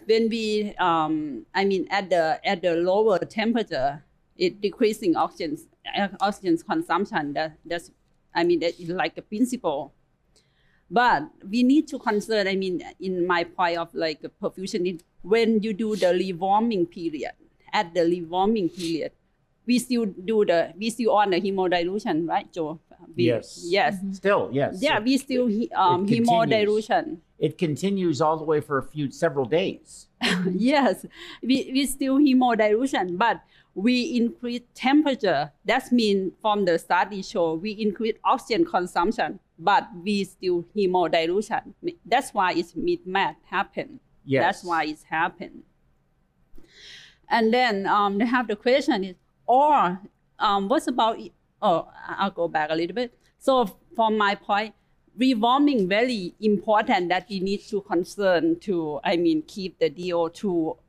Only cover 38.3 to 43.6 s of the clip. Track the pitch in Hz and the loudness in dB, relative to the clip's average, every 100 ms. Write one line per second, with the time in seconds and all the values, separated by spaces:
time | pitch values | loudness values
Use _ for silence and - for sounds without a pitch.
38.3 | 254 - 208 170 196 180 185 180 220 160 | 0 0 0 2 0 -2 -2 0 0 -4
39.3 | 202 _ - 170 196 - 175 180 202 190 | -6 _ -4 2 2 0 -8 -4 -2 -4
40.3 | - 185 175 170 214 190 185 165 170 165 | -6 -2 -2 -2 -2 0 2 2 2 2
41.3 | 190 214 208 - - - - - 247 269 | 0 -2 -6 -8 -10 -10 -10 -2 -2 0
42.3 | 220 180 165 - - 170 175 185 190 170 | -2 0 0 -4 -4 -4 -4 -2 -2 -2
43.3 | - - 185 | -4 -6 -4